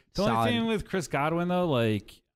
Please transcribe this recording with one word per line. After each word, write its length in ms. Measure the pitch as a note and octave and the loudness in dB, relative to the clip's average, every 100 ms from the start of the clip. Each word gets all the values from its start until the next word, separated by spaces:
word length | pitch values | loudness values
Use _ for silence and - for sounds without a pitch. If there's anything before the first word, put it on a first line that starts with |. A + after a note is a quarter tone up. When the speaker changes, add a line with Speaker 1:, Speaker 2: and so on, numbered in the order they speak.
| _ | _
Speaker 1:
The 80 | - | -4
only 120 | G#3+ | 0
Speaker 2:
solid. 140 | A3+ A#3+ | 2 2
Speaker 1:
thing 160 | A#3 A3+ | 0 0
with 200 | G#3 - | -2 -2
Chris 200 | F#3+ - | -6 -2
Godwin, 400 | C#3+ D3+ E3+ F3 | -2 0 0 0
though, 200 | F3+ F3 | 0 2
like, 520 | B2+ A2+ G#2 - - _ | 2 2 0 -4 -20 _